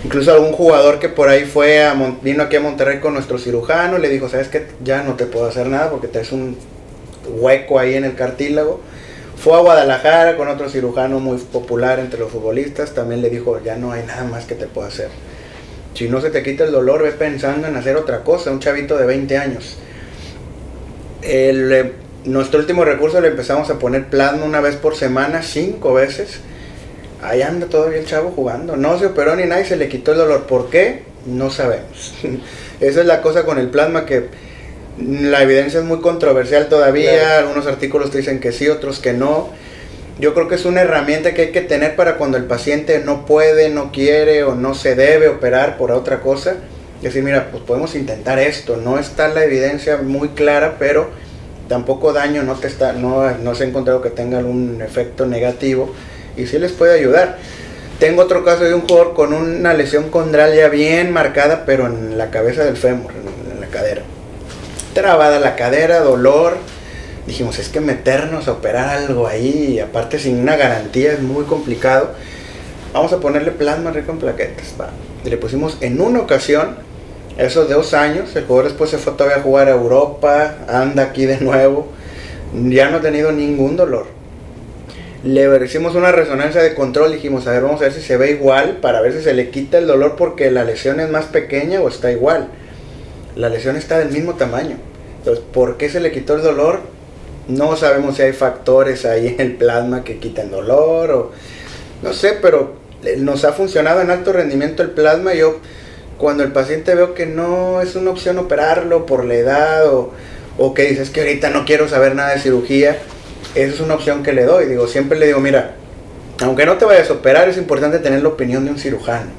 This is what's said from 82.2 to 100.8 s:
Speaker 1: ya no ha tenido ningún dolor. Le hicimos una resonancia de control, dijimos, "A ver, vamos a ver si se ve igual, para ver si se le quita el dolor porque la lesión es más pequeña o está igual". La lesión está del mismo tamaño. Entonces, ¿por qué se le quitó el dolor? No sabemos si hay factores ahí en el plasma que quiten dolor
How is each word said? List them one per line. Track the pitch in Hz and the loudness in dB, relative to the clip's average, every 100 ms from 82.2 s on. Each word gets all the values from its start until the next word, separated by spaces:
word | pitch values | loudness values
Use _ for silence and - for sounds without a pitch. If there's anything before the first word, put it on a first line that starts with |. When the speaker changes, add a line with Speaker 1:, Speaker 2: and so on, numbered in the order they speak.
| - - - - 123 | -14 -14 -10 -2 2
Speaker 1:
ya | 127 139 | 4 4
no | 160 | 4
ha | |
tenido | 156 147 156 | 0 2 0
ningún | 151 147 143 135 165 | 0 0 0 0 2
dolor. | 175 123 - - - - - - - - - - - - | 2 0 -6 -14 -20 -18 -18 -18 -18 -18 -18 -18 -18 -10
Le | 127 135 139 135 | 0 4 6 4
hicimos | 123 156 170 | 2 -2 -2
una | 170 180 | 2 4
resonancia | 170 156 135 147 165 | 4 2 0 0 2
de | 165 | 2
control, | 156 135 127 156 | 2 -2 2 2
dijimos, | 151 143 135 123 | 2 -4 -4 0
"A | |
ver, | 123 | 0
vamos | 135 147 | 0 0
a | 143 | 0
ver | |
si | 135 | -2
se | - 127 | -2 2
ve | 139 | 2
igual, | 147 135 135 139 - | 2 4 4 2 0
para | 127 113 | 0 2
ver | 113 | 2
si | 147 | 0
se | 156 127 | 0 0
le | 123 | 0
quita | 139 139 170 | -4 2 2
el | 165 | 4
dolor | 135 143 143 | 4 2 2
porque | 170 - 139 | -2 2 2
la | 127 | 2
lesión | 113 110 135 143 | 0 -2 -2 -2
es | 160 | -2
más | 156 156 | -2 0
pequeña | 160 143 139 151 190 | -2 0 -4 -2 0
o | 156 | 0
está | - 127 | 0 -2
igual". | 120 131 160 135 - - - - - - - - - | 0 2 0 -2 -12 -20 -20 -18 -18 -18 -18 -16 -6
La | 117 | -4
lesión | 113 127 147 | -2 -4 -4
está | 151 160 | -2 0
del | 151 | 0
mismo | 143 170 | -2 -4
tamaño. | 170 123 120 147 - - - - - | -2 -2 -2 -6 -8 -14 -18 -18 -10
Entonces, | - 117 - | -2 -2 -2
¿por | - 123 117 | 0 0 0
qué | 147 | -4
se | 170 | -2
le | 165 | -2
quitó | 135 135 151 | -4 -2 0
el | |
dolor? | 160 143 151 190 - - - - - - - | 2 2 2 0 -6 -20 -20 -20 -18 -16 -8
No | 131 151 156 | -2 0 2
sabemos | 156 139 139 135 | 2 2 0 2
si | |
hay | 135 | 0
factores | 131 131 123 - 131 135 123 120 | 2 -2 -2 2 4 4 0 0
ahí | 113 117 | 0 0
en | 120 | -2
el | 127 120 | -2 2
plasma | 120 117 123 127 | 2 2 -2 -4
que | 123 117 | -6 -10
quiten | 113 110 104 | -10 -8 -6
dolor | 95 101 135 | -6 2 4